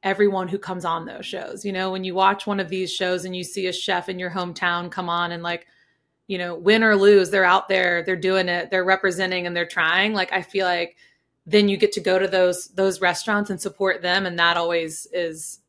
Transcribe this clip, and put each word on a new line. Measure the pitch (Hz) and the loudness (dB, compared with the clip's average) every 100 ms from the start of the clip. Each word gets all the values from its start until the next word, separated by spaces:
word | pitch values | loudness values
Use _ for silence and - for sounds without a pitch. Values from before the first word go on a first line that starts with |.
everyone | 196 196 208 196 185 | -2 2 4 2 -4
who | 196 | -6
comes | 190 180 170 | -6 -6 -4
on | 165 165 | -4 -6
those | - - | -12 -10
shows. | - - 196 202 | -10 -10 -8 -6
You | |
know, | 185 190 | -4 -2
when | 190 185 | -4 -4
you | 180 | 2
watch | 190 196 - | 4 2 -2
one | 196 | -4
of | 180 | -2
these | 185 180 | -4 -4
shows | - 185 180 180 | -2 -2 -2 -4
and | 185 | -8
you | |
see | 175 - 185 | -6 -4 -4
a | |
chef | 180 - 180 180 | -4 -4 -4 -4
in | 180 | -8
your | 180 | -6
hometown | 180 180 165 180 175 175 | -6 -6 -2 -2 -2 -4
come | 180 180 | -6 -4
on | 170 175 | -2 -2
and, | 170 | -4
like, | 170 170 - _ _ _ _ _ _ | -6 -6 -8 _ _ _ _ _ _
you | 185 | -6
know, | 180 170 | -6 -2
win | 180 220 226 | 2 4 6
or | 208 | 6
lose, | 202 202 185 | 8 8 6
they're | 196 | 2
out | 185 190 190 | 4 4 2
there, | 190 180 175 | 0 2 0
they're | 170 185 | -2 -2
doing | 185 190 180 | 0 2 0
it, | 175 - | -2 -2
they're | 190 185 | -2 2
representing | 190 190 175 190 185 175 | 2 2 0 -2 -2 -4
and | 175 | -4
they're | 170 | -4
trying. | 175 160 180 208 | -2 0 2 2
Like, | 214 180 | 0 -2
I | 190 | -4
feel | 170 196 185 | -4 -2 0
like | 175 170 _ _ _ _ _ - | -2 -4 _ _ _ _ _ 0
then | 208 202 | 2 4
you | 196 | 4
get | 202 | 0
to | 202 | 0
go | 185 185 | 0 2
to | 190 | 2
those, | 185 180 180 - | 4 4 2 -6
those | 180 190 185 | 0 0 2
restaurants | 185 170 - 208 208 | 0 0 0 -2 -2
and | 185 | -4
support | 196 - 196 180 | -6 -2 -2 0
them. | 175 185 190 | 0 0 0
And | 175 | 0
that | 170 170 | 2 2
always | 170 170 160 156 - | 0 0 -2 -8 -6
is | 180 170 160 - - | -4 -4 -6 -10 -12